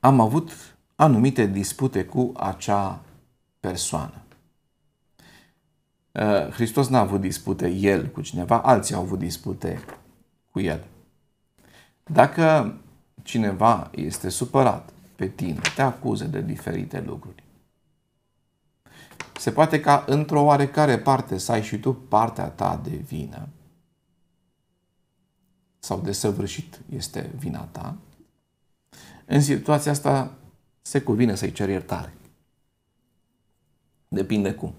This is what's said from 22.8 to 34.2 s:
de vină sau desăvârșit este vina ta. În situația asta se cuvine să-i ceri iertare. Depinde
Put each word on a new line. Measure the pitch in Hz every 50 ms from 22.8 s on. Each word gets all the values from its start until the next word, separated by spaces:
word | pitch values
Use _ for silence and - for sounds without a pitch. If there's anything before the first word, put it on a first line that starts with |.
de | - - 78
vină | 76 - - - 78 71 - - 60 50 - - _ _ _ _ _ _ _ _ _ _ _ _ _ _ _ _ _ _ _ _ _ _ _ _ _ _ _ _ _ _ _ _ _ _ _ _ _ _ _ _ _ _ _ _ _
sau | - - 98 95
desăvârșit | - 175 101 - - 107 98 - 104 - - - - - - - - -
este | - - - - - - - - -
vina | - 139 - - - -
ta. | - - - - - - - - - _ _ - _ _ _ _ _ _ _ _ _ _ _ _ _ _ - - - - - _
În | - 147 143
situația | 147 143 139 - - - 151 143 147 147
asta | 147 143 - 139 139 135 131 - - - - - _ _ _ _ _ _
se | _ - - 143
cuvine | - - 113 104 123 117 98
să-i | 95 104 -
ceri | - - 104 95
iertare. | 98 90 82 - 101 87 82 80 - - - - _ _ _ _ _ _ _ _ _ _ _ _ _ _ _ _ _ _ _ _ _ _ _ _ _ _ _ _ _ _ _ _ _ _ _ _
Depinde | - 98